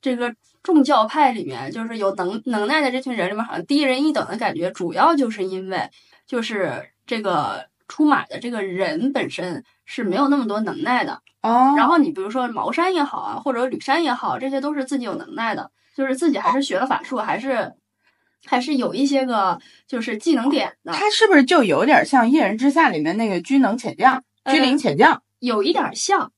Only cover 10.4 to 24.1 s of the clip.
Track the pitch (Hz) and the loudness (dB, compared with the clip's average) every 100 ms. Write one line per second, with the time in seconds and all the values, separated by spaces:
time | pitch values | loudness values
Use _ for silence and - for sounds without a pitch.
10.4 | 233 214 214 - - 247 190 - _ _ | 0 -2 -4 -4 -2 -2 -2 -8 _ _
11.4 | 220 233 262 285 294 339 220 151 196 247 | 0 4 4 4 4 4 2 0 -4 -4
12.4 | 247 214 - 247 359 359 285 - 208 214 | -4 -4 -4 0 0 0 -2 -4 -8 -8
13.4 | 277 240 254 226 - 302 320 247 196 131 | -4 -2 -2 -4 0 0 0 -2 -4 -4
14.4 | 262 269 285 294 262 277 233 185 - - | -4 -4 -4 -6 -4 -4 -4 -8 -10 -6
15.4 | 226 202 - _ _ - 269 262 339 - | -4 -4 -10 _ _ -6 -2 0 0 2
16.4 | - 262 277 277 262 - - 247 214 185 | 0 0 0 -2 0 -2 -4 -6 -4 -4
17.4 | 262 247 190 - _ _ _ _ _ _ | -2 -4 -4 -10 _ _ _ _ _ _
18.4 | - 247 247 277 202 190 277 277 262 226 | -2 -2 0 -2 -2 0 0 2 0 0
19.4 | 190 175 _ _ _ 247 226 214 339 269 | 0 -2 _ _ _ -8 -6 -4 0 0
20.4 | 247 285 202 - - 330 415 415 440 330 | 2 -2 -4 -8 -10 -2 -2 2 6 6
21.4 | 262 349 220 143 226 294 - 269 226 294 | 6 4 4 2 6 4 6 4 6 4
22.4 | 208 220 269 285 302 170 151 202 226 180 | 2 2 2 4 2 2 -2 0 0 -2
23.4 | 175 269 240 233 226 - 185 | 2 2 4 0 -6 2 2